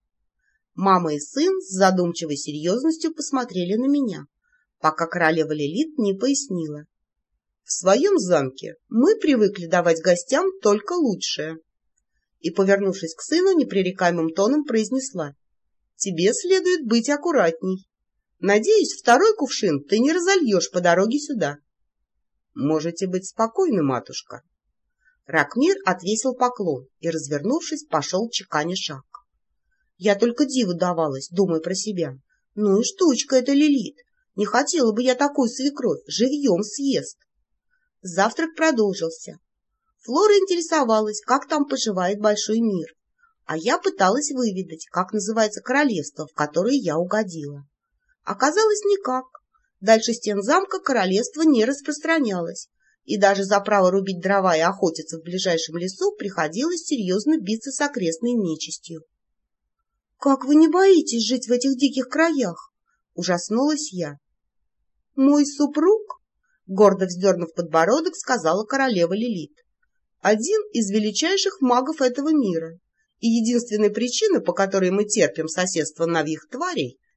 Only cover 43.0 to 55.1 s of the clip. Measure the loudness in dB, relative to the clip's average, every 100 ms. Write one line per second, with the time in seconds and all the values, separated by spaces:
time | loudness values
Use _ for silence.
43 | _ _ _ _ -8 -4 -2 0 -2 2
44 | 2 2 -2 -2 -2 -4 -8 -12 -8 -6
45 | -4 -4 -2 0 -2 -2 -2 0 2 0
46 | -6 -10 -10 -4 -2 0 0 0 0 -2
47 | 0 -2 -2 -6 -10 -12 -20 _ _ _
48 | _ _ -8 0 2 4 2 2 0 0
49 | 0 -6 -8 _ _ _ _ -4 4 4
50 | 4 -4 -4 -4 2 2 0 -6 -2 0
51 | 2 0 -2 0 4 4 2 -2 -6 -6
52 | -2 0 0 -4 -6 -10 -18 _ _ _
53 | -6 2 2 2 2 0 2 4 4 2
54 | -2 -4 0 2 4 4 2 2 -2 -2
55 | -12